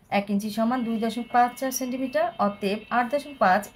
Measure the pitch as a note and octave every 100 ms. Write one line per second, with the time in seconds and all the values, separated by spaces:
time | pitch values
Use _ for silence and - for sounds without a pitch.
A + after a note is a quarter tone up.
0 | - G3+ G3+ G3+ G#3+ G#3 A3+ B3+ A3+ A3+
1 | A3+ A#3 A#3 B3 A#3+ B3 C4 C4 B3+ C4
2 | C4 D4 E4+ - G3+ G3+ G3 G#3+ - A#3
3 | A#3+ C#4+ C#4+ C#4 G3 G3 G3+